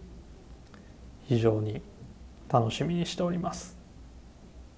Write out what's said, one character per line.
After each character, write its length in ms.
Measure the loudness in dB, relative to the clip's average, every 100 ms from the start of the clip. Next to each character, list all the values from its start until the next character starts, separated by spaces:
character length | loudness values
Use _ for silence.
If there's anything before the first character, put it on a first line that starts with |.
| -14 -14 -16 -16 -16 -16 -16 -16 -16 -16 -16 -6 4
非 140 | 6
常 220 | 8 6
に 200 | 2 -2 -6 -14 -16 -16 -16 -14 4
楽 220 | 6 6
し 120 | 2 2
み 100 | 2
に 100 | 2
し 120 | 2
て 60 |
お 60 | 2
り 80 | 2
ま 160 | -2
す。 240 | -4 -8 -12 -16 -18 -16 -18 -18 -18 -18 -16 -18